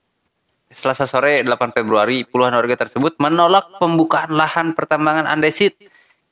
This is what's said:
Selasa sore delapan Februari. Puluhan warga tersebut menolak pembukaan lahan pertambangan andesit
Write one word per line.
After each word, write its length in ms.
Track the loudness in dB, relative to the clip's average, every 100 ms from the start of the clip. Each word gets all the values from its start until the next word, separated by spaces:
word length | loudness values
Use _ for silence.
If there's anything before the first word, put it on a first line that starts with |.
| _ _ _ _ _ _ _
Selasa 380 | -6 -4 -2 -2
sore 340 | 0 2 2
delapan 300 | 0 -2 -2
Februari. 580 | -2 0 0 0 -2 -2
Puluhan 240 | 0 0
warga 320 | 2 0 -2
tersebut 320 | -4 -2 -2 0
menolak 640 | 0 2 4 4 0 -2
pembukaan 480 | 0 2 2 0 -2
lahan 460 | -2 -2 -2 -4 -4
pertambangan 480 | -2 -2 0 -2
andesit 480 | -2 0 0 0 -2 -2 -18 _ _ _ _